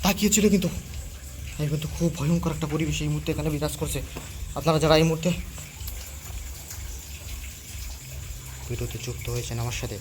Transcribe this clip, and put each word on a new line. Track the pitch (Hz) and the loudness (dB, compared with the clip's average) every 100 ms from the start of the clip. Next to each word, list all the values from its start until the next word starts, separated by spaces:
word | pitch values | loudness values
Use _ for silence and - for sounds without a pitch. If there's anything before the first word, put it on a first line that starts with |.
তাকিয়েছিল | 190 196 208 - 208 | 4 4 6 8 8
কিন্তু। | 196 175 - - - - - - - - - | 6 4 -2 -8 -10 -10 -12 -12 -10 -8 -2
এই | 151 | 0
কিন্তু | 151 151 - | 0 -2 2
খুব | 170 - | 0 2
ভয়ঙ্কর | 143 170 165 151 | 2 4 2 0
একটা | 151 | 0
পরিবেশ | 156 160 147 | 0 2 2
এই | 151 | 2
মুহূর্তে | 147 165 | 0 0
এখানে | 151 151 | 0 2
বিরাজ | 147 151 - | 2 0 0
করছে। | 156 139 - - - - - - | -2 -2 -4 -8 -10 -8 -6 0
আপনারা | 151 156 | 4 6
যারা | 151 156 | 8 8
এই | 160 | 8
মুহূর্তে | 160 175 175 - - - - - - - - - - - - - - - - - - - - - - - - - - - - - - - - - | 4 2 0 -2 -10 -12 -8 -8 -8 -10 -10 -8 -8 -8 -10 -10 -10 -8 -10 -10 -12 -8 -8 -8 -12 -10 -8 -8 -8 -10 -8 -8 -10 -10 -10 -6
ভিডিওতে | 117 120 - - | -4 -4 -4 -6
যুক্ত | 120 - | -6 -4
হয়েছেন | 120 117 117 | -4 -2 -2
আমার | 120 117 | -2 -2
সাথে | 117 104 | -4 -6